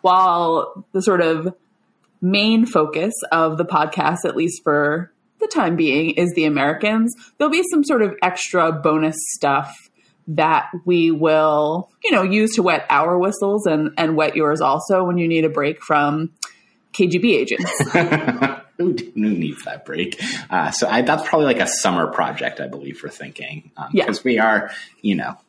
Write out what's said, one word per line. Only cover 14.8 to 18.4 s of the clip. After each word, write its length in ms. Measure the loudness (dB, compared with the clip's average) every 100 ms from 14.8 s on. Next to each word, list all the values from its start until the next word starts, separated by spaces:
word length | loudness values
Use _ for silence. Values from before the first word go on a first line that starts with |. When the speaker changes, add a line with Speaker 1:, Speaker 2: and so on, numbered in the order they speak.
| 2 0
Speaker 1:
when 140 | 2 0
you 100 | 2
need 160 | 2
a 60 | 2
break 320 | 0 -2 -4
from 480 | -2 0 2 0 -4 _ -14 -14 _ _ _
K 120 | 0 2
G 120 | 2
B 180 | 2 2
agents. 340 | 0 -2 -4 -2 0
Speaker 2:
<laughs> 880 | 0 2 0 0 -2